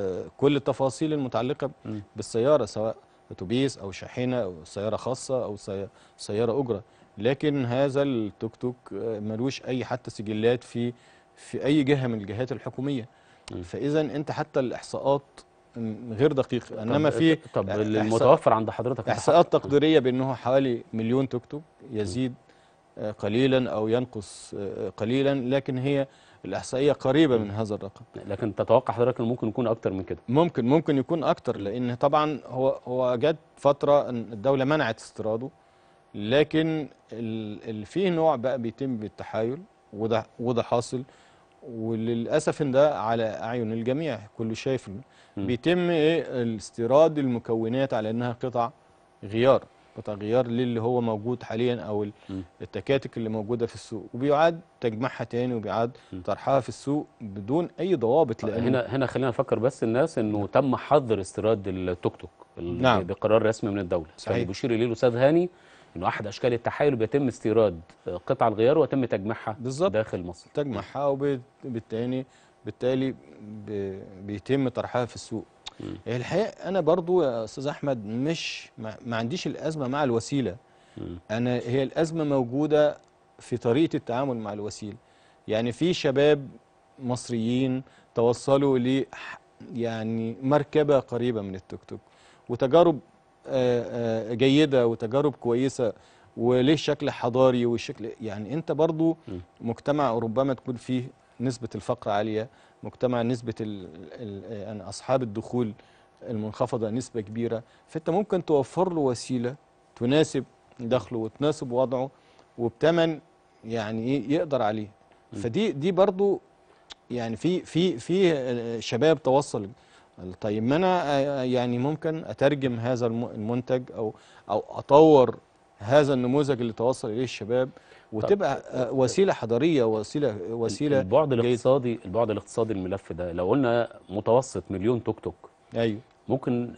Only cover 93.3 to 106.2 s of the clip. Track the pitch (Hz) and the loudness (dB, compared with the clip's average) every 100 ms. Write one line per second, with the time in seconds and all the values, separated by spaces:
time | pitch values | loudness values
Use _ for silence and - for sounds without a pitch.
93.3 | _ - 135 123 120 104 120 117 113 107 | _ -4 0 2 0 -2 -4 -2 -2 -2
94.3 | 117 135 143 151 131 117 113 113 135 147 | 2 4 6 6 4 2 0 -2 0 0
95.3 | 117 120 120 131 131 113 - - - - | 0 0 0 0 0 -2 -4 -12 -20 -16
96.3 | - 117 127 131 156 - 143 139 - 120 | -2 2 4 4 4 2 -2 -4 -2 0
97.3 | 123 131 123 120 113 - 131 110 - 110 | 4 4 4 2 0 -4 -10 -12 -10 -10
98.3 | 104 104 151 - 147 165 156 160 160 - | -8 -6 -6 -4 0 0 2 0 0 -6
99.3 | 92 - - 113 110 - 147 135 117 113 | -12 -12 -10 -8 -4 -2 0 2 0 -2
100.3 | 110 139 123 - 120 - 127 127 - _ | 0 -2 -2 -6 -8 -4 -4 -4 -12 _
101.3 | - 127 123 117 107 - 123 117 101 110 | -8 -6 -6 -8 -8 -6 -4 -2 -2 0
102.3 | 107 113 _ _ _ 110 - 127 120 117 | -2 -6 _ _ _ -14 -4 0 0 0
103.3 | 123 117 110 110 101 87 80 85 - 110 | -2 -4 -8 -8 -10 -14 -16 -18 -14 -12
104.3 | 98 98 107 101 107 90 107 - 131 120 | -12 -12 -12 -10 -12 -12 -8 0 0 0
105.3 | 104 110 123 113 104 - - _ _ | -6 -4 -2 -2 -4 -16 -20 _ _